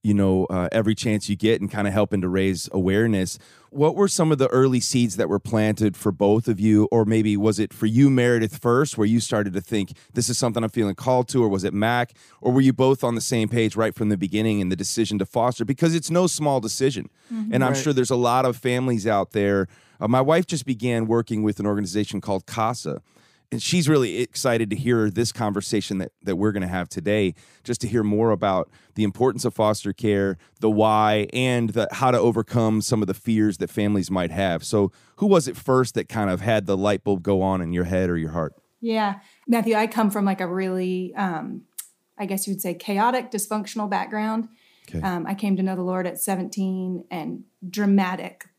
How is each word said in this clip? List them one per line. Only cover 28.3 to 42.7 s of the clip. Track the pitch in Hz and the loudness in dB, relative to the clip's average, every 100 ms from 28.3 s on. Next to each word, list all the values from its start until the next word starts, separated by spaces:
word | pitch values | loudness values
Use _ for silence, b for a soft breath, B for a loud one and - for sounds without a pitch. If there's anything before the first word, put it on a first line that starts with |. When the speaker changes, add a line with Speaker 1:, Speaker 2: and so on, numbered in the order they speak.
Speaker 1:
about | 101 101 92 78 b b - | 2 0 0 -4 b b -2
the | |
importance | 107 - 127 120 | -2 2 0 0
of | 120 | -4
foster | - 107 107 104 | 0 0 0 -4
care, | - 110 101 98 87 b b | -2 0 2 0 -2 b b
the | 110 | 0
why, | 107 107 107 107 107 104 | 4 4 4 4 2 0
and | 127 127 123 113 | -2 0 0 0
the, | 104 107 | -2 -4
how | - 131 | 0 2
to | 120 | 4
overcome | 117 113 107 120 110 110 | 4 2 0 0 2 0
some | - 110 | 0 -2
of | 95 | -2
the | |
fears | - - 110 107 95 | -4 0 2 2 0
that | 92 | -6
families | - 104 104 87 | -2 0 0 0
might | 95 87 | -2 -2
have. | 80 98 82 | -2 -2 -2
So | - 107 98 b b - | -2 0 0 b b -2
who | 202 | 4
was | 185 139 | 4 2
it | - | -6
first | - 131 123 | 2 2 2
that | 113 - | -2 -4
kind | 113 101 | -2 0
of | 90 | 0
had | 104 110 95 | 0 0 0
the | 95 | 0
light | 101 101 | 0 0
bulb | 107 98 | 0 -2
go | 92 98 | 0 0
on | 95 95 | 2 0
in | 82 | -2
your | 87 | -2
head | 87 92 92 | 0 0 0
or | 85 | -2
your | 78 | -2
heart? | 82 78 _ _ _ | -4 -4 _ _ _
Speaker 2:
Yeah. | 233 220 214 196 B B - | -4 -2 -2 -4 B B -2
Matthew, | 233 220 214 | 0 2 0
I | 220 | 0
come | 233 214 | 0 0
from, | 208 | 2
like, | 196 190 | 0 0
a | 180 | -2
really, | 185 190 185 185 185 185 | -2 -2 -2 -2 -4 -6
um, | - 190 160 - - _ - - _ _ - | -4 -4 -4 -8 -12 _ -18 -20 _ _ -12
I | 202 | -6
guess | 196 196 | -6 -6
you | |
would | 190 | -6
say | 185 | -6